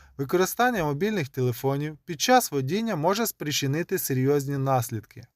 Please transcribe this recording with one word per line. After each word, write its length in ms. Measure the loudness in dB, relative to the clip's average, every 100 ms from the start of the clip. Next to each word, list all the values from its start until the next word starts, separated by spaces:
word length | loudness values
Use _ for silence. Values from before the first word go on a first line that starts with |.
| -20 -8
використання 680 | -2 2 2 2 2 2
мобільних 440 | 0 0 -2 -2 -4
телефонів 680 | -2 -2 0 -2 -2 -4 -10
під 160 | -12 -4
час 320 | 4 4 4
водіння 440 | -2 -2 -2 -2 0
може 300 | 0 0 -2
спричинити 720 | -4 -4 -2 0 -2 -2 -4
серйозні 600 | -2 0 2 2 0 -2
наслідки. 680 | 0 0 0 -6 -10 -20 -20